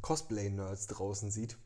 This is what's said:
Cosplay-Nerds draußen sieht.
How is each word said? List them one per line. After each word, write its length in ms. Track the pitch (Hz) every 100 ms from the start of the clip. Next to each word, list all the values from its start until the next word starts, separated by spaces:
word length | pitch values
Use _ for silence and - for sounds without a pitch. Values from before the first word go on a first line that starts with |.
Cosplay-Nerds 840 | - 160 - 107 101 98 95 98 -
draußen 420 | - 98 101 104
sieht. 260 | 104 117 -